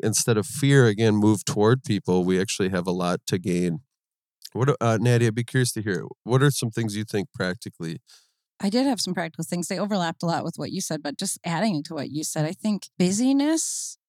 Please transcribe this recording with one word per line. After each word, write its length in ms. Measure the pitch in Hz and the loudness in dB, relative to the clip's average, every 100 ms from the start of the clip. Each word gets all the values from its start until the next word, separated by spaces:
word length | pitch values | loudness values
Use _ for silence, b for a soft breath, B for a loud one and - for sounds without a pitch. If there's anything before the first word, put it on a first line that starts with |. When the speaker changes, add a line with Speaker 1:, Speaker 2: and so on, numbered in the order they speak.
Speaker 1:
instead 360 | 110 104 - 107 | -2 0 0 0
of 80 | 95 | -2
fear, 400 | - 139 139 117 | 0 6 8 6
again, 300 | 104 113 104 | 6 4 6
move 280 | 107 101 | 6 4
toward 380 | - 104 104 131 | 0 2 4 4
people. 400 | - 101 - 92 | 0 -2 2 2
We 160 | 90 92 | 2 2
actually 300 | 98 - 95 | 0 -2 -2
have 160 | 92 90 | -2 -2
a 60 | |
lot 280 | 90 90 90 - | -2 -2 -2 -2
to 100 | 98 | -4
gain. 420 | 92 90 90 80 - _ _ _ _ _ - | 0 0 0 -2 -8 _ _ _ _ _ -10
What, 200 | 104 135 - | -2 0 2
uh, 160 | 117 110 | 2 2
Natty, 280 | 123 120 117 | 4 4 2
I'd 80 | |
be 100 | 110 | 0
curious 280 | 113 131 123 | -2 0 0
to 100 | 113 | -2
hear, 240 | 104 87 - - | -2 -4 -6 -10
what 200 | - 131 | 0 4
are 80 | 147 | 4
some 200 | - 120 | 2 -2
things 260 | 113 113 104 | -2 -4 -4
you 80 | |
think 240 | 107 104 90 | -2 -4 -4
practically? 640 | - 92 92 95 - 82 80 b b b b _ - | -4 -4 -4 -10 -10 -10 -10 b b b b _ -6
Speaker 2:
I 100 | 196 | -2
did 160 | 233 269 | 0 0
have 140 | 226 | -2
some 120 | 185 | -4
practical 320 | 185 165 - | -4 -6 -8
things. 240 | 165 175 175 | -6 -6 -4
They 100 | 180 | -4
overlapped 440 | 202 202 170 165 | -2 -2 -2 -4
a 40 | 170 | -4
lot 180 | 160 | -2
with 100 | 165 - | -4 -8
what 140 | 147 | -8
you 80 | 185 | -6
said, 220 | - 156 | -6 -6
but 160 | 143 - | -6 -6
just 200 | 190 - | -8 -6
adding 380 | 175 165 220 156 | -4 -2 -2 -2
to 100 | 143 | -6
what 140 | 160 127 | -8 -8
you 140 | 147 | -6
said, 220 | 156 160 151 | -6 -2 -4
I 60 | |
think 340 | 190 214 202 - - | -4 -4 -4 -4 0
busyness 1000 | 180 202 254 277 294 320 - - - - | 0 2 2 2 2 0 -2 -6 -10 -14